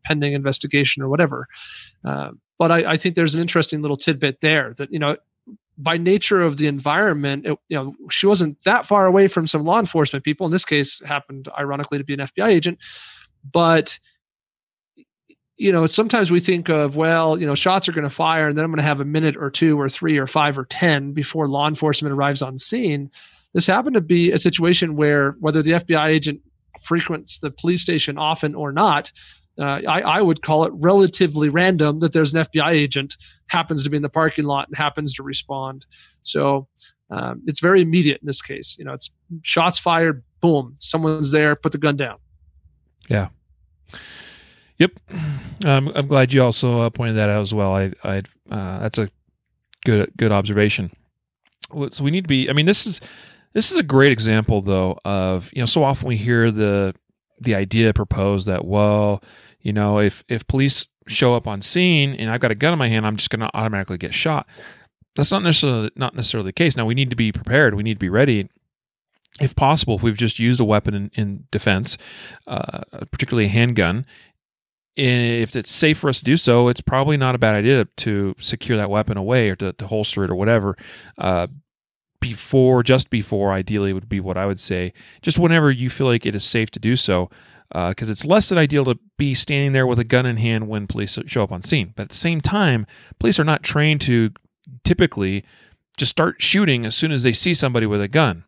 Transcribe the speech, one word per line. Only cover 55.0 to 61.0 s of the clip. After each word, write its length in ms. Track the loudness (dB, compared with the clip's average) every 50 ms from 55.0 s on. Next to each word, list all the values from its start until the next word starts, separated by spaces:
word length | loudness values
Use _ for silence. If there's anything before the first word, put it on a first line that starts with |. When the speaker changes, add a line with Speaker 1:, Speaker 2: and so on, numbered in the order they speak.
| -4
Speaker 2:
of, 460 | -4 -2 -2 0 0 -2 -2 -6 -8
you 80 | -6 -4
know, 60 | -2
so 160 | 0 2 2
often 240 | 2 2 0 -2 -4
we 100 | -4 -4
hear 360 | -2 0 0 2 4 4 2
the, 420 | 2 2 0 2 2 0 0 -2 -4 _ _ _ _ _ _ _ _ -6
the 140 | -2 -2 0
idea 380 | 0 0 0 2 2 4 4
proposed 540 | 4 2 0 -2 -2 0 0 0 0 0 0
that, 200 | -2 -2 -4 -2
well, 560 | 0 0 2 4 4 4 2 2 0 0 -2 -6 -12 -20 -20 -20 _ _ _
you 120 | -6 -4
know, 260 | -2 0 0 2 2 2
if, 260 | 2 2 0 -4 -6 -8
if 180 | -8 -6 -4
police 400 | -2 0 0 0 0 0 -2 -6 -10 _ _